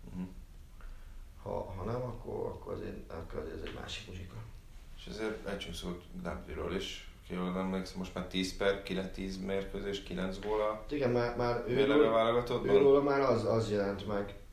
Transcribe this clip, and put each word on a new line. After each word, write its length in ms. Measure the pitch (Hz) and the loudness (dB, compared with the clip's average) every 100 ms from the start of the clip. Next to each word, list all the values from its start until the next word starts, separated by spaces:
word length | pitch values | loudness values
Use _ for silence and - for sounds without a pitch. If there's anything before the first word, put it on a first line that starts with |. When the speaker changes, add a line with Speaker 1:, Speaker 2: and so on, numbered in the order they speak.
| - | -10
Speaker 1:
Mhm. 100 | 90 92 - - - - - - - - - - - | -8 -8 -10 -16 -16 -16 -14 -12 -12 -14 -14 -14 -12
Speaker 2:
Ha, 320 | - 92 - 92 | -6 -4 -4 -6
ha 60 | |
nem, 180 | 101 120 | -4 -2
akkor, 440 | 123 113 - - - | -4 -6 -8 -4 -4
akkor 280 | - - | -6 -8
azért, 380 | 95 - - - | -6 -6 -8 -10
akkor 280 | 82 82 - | -10 -8 -8
azért 160 | - 80 | -8 -8
ez 60 | |
egy 140 | - - | -8 -8
másik 280 | - - - | -8 -10 -10
muzsika. 280 | 90 90 110 110 - - - - - | -10 -10 -12 -12 -14 -16 -16 -14 -14
Speaker 1:
És 80 | - | -10
ezért 420 | 98 110 104 98 | -4 -4 -4 -6
ejtsünk 280 | 92 - 85 | -6 -6 -6
szót 280 | 87 85 - 92 | -6 -8 -10 -8
Gnabryról 540 | 85 73 73 76 80 92 | -6 -6 -8 -6 -2 -2
is. 340 | - - - - - | -4 -8 -12 -16 -6
Ki 60 | |
jól 240 | 90 90 92 | -2 0 0
emlékszem, 400 | 95 95 92 92 | 0 0 -2 -6
most 160 | 90 | -6
már 120 | 92 90 | -6 -2
tíz 320 | 95 92 - | 0 0 2
per 260 | 196 196 | 2 2
kilenc, 300 | - 92 95 | 0 -2 -2
tíz 240 | - 190 190 | -4 -6 -4
mérkőzés, 680 | 190 98 98 98 101 98 | -2 -2 -2 -4 -4 -4
kilenc 360 | - 90 95 98 | -6 -4 -4 -4
góla. 320 | 104 107 107 | -2 0 0
Speaker 2:
Hát 180 | 110 - | -2 -4
igen, 180 | 147 123 | 0 2
már, 260 | 120 120 120 | 4 2 2
már 260 | 120 117 120 | 0 0 2
ő 60 | |
Speaker 1:
Mérlegre 300 | 123 139 147 | 4 6 8
Speaker 2:
ról-, 100 | 113 | 8
Speaker 1:
válogatottban? 600 | 113 113 120 120 120 127 135 | 8 6 4 2 0 6 8
Speaker 2:
őróla 260 | 139 139 | 10 8
már 180 | 143 139 | 8 4
az, 260 | 135 113 107 | 6 4 4
az 260 | 113 101 | 4 4
jelent 360 | 104 98 101 104 | 2 2 0 -2
meg 280 | 101 101 - - | -2 -2 -8 -16